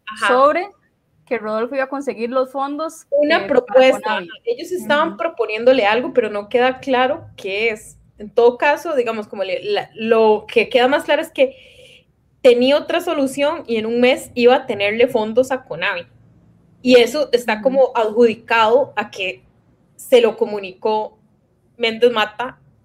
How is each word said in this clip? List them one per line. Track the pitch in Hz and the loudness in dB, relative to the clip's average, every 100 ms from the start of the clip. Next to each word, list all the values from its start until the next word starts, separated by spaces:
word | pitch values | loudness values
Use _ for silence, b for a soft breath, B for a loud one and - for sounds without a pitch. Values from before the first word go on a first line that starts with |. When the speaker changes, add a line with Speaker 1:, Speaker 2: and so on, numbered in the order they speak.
| - 214 | -14 -4
Speaker 1:
Ajá. | 208 | 0
Speaker 2:
sobre | 254 285 311 392 _ _ _ _ _ - | 4 4 2 -6 _ _ _ _ _ -8
que | 233 | -8
Rodolfo | 214 220 240 269 | -6 -6 -4 -4
iba | 262 | -4
a | |
conseguir | 277 269 214 233 | -6 -8 -6 -4
los | 262 262 | -4 -4
fondos, | 269 277 294 320 - - | -4 -6 -6 -10 -12 -4
Speaker 1:
Una | 285 294 339 | 0 2 2
Speaker 2:
eh, | |
para | - | 2
Speaker 1:
propuesta. | 247 - 254 262 - | 0 2 4 4 2
Speaker 2:
Conavi. | 214 190 - - - | -2 -6 -8 -12 -8
Speaker 1:
Ellos | 247 339 | -8 -6
estaban | 359 220 294 330 | -6 -2 0 0
Speaker 2:
Ujú. | - | -2
Speaker 1:
proponiéndole | 330 - 220 214 247 262 202 | -6 -4 -6 0 2 4 4
algo, | 226 302 | 0 0
pero | 254 214 | -2 -2
no | 208 208 | -4 -2
queda | 240 254 262 | 0 0 0
claro | 277 247 254 339 - - | -2 0 0 -2 -10 -14
qué | 196 202 233 | -8 -4 -4
es. | 214 - - _ - | -4 -14 -20 _ -20
En | 214 | -6
todo | - 240 247 | 2 2 4
caso, | 294 311 339 277 | 0 0 -2 -4
digamos, | 226 220 208 | -2 -4 -8
como | 208 | -8
le, | 190 180 | -6 -6
la, | 208 202 - | -4 -6 -6
lo | 214 226 226 214 214 - | -6 0 2 4 2 0
que | 233 254 | -2 0
queda | 247 254 | 2 2
más | 302 | 0
claro | - 294 | 0 -2
es | 311 | -2
que | - 262 B B B B B B _ _ _ | 0 0 B B B B B B _ _ _
tenía | 254 240 262 294 | 4 4 4 2
otra | 302 339 | 0 -4
solución | 349 311 269 277 285 320 247 | -2 -2 -4 -2 -4 -4 -6
y | 220 | -6
en | 220 | -4
un | 240 | 0
mes | 247 320 - | 2 0 -4
iba | 247 240 269 | 2 4 4
a | 247 | 0
tenerle | 202 202 220 254 | -4 -2 2 0
fondos | 240 214 226 262 | 0 -2 -2 -2
a | 254 | -4
Conavi. | - 160 196 175 170 _ _ _ _ _ _ _ | -8 -6 -6 -6 -10 _ _ _ _ _ _ _
Y | 254 247 | 4 4
eso | 226 302 269 | 4 0 -2
está | 233 233 214 | -2 -2 -2
Speaker 2:
Ujú. | |
Speaker 1:
como | 262 269 247 233 | 0 2 2 2
adjudicado | 220 214 233 - - 226 220 254 - 214 | 0 2 2 2 -2 2 4 2 0 -6
a | 214 | -10
que | - 185 - _ _ _ _ _ _ | -8 -10 -10 _ _ _ _ _ _
se | - 247 | 2 4
lo | 226 220 | 4 0
comunicó | 208 208 190 - 220 214 214 _ _ _ _ _ _ - | -6 -6 -10 -8 -4 -4 -6 _ _ _ _ _ _ -6
Méndez | 226 226 240 | -4 2 2
Mata | 226 208 - 254 - _ _ | 2 -2 -4 -10 -12 _ _